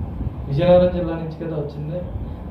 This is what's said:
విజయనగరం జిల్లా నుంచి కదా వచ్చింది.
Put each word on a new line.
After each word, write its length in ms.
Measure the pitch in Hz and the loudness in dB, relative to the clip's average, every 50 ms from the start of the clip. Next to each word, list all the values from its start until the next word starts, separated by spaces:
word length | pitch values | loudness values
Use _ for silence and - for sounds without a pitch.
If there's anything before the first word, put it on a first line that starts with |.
| - - - - - - - - - 143 | -6 -6 -6 -6 -6 -6 -6 -6 -6 -2
విజయనగరం 480 | 143 151 175 180 180 180 180 180 175 | 0 4 6 8 8 8 8 6 2
జిల్లా 180 | 175 170 165 165 | 0 -2 -2 -2
నుంచి 320 | 160 160 156 151 - 165 | -4 -6 -8 -8 -8 -6
కదా 100 | 156 156 | -6 -4
వచ్చింది. 420 | 151 143 143 - 147 151 151 170 180 180 - - - - - - - - - | -4 -4 -6 -6 -8 -8 -6 -6 -6 -6 -6 -8 -8 -8 -8 -8 -10 -10 -10